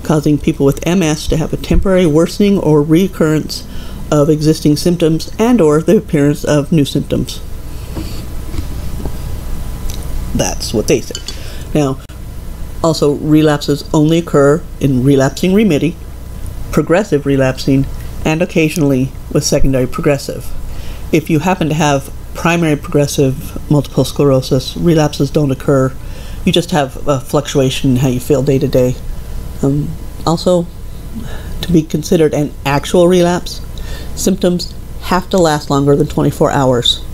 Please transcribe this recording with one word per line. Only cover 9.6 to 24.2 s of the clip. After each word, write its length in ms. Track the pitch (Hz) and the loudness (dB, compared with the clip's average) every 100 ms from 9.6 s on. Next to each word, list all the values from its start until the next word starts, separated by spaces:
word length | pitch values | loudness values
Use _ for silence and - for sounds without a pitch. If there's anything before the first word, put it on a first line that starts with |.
| - - - - - - - - | -4 -4 -4 -4 -4 -4 -2 -2
That's 380 | 98 87 - | -2 -2 -2
what 140 | 110 - | -2 2
they 140 | 135 | 0
say. 180 | - - - - - - - | 0 -10 -10 -10 -10 -10 -4
Now, 260 | 156 139 135 - - - - - - - - | -2 0 -2 -8 -14 -12 -12 -12 -10 -8 -2
also, 320 | 165 156 147 143 | 0 2 0 0
relapses 680 | 156 151 156 147 - 143 - | 2 4 4 2 0 -2 0
only 260 | 156 151 165 | 2 4 2
occur 440 | 165 151 139 156 - - | 2 4 4 2 -2 -4
in 240 | - 127 | 0 2
relapsing 500 | 131 139 135 - 180 | 4 4 2 0 2
remitting, 420 | 196 220 143 147 - - - - - - - - | 4 4 2 0 -4 -12 -14 -12 -10 -8 -8 -2
progressive 540 | - 151 170 214 147 139 | -2 2 0 2 0 2
relapsing, 600 | 139 131 127 - 135 135 - - - | 2 2 0 2 2 2 -4 -8 -4
and 180 | - 156 | -2 0
occasionally 680 | 185 180 156 - 143 131 131 - - | 0 2 2 2 2 2 -2 -6 -4
with 100 | 151 | -2
secondary 440 | 143 147 139 135 127 | 0 4 4 4 0
progressive. 640 | - 151 139 - - - - - - - - - | 0 0 0 -2 -8 -6 -6 -6 -6 -6 -8 0
If 180 | 165 - | 0 2
you 100 | 156 | 0
happen 280 | 165 185 156 | 0 0 0
to 60 | |
have 400 | 151 151 139 - - - - | 2 2 2 -2 -12 -10 -2
primary 420 | 170 170 165 147 | 0 2 2 0
progressive 920 | - 147 143 - 139 131 - - - | 0 0 2 2 0 0 -6 -8 0
multiple 360 | 147 - - - | 0 2 0 -2
sclerosis, 720 | - | 2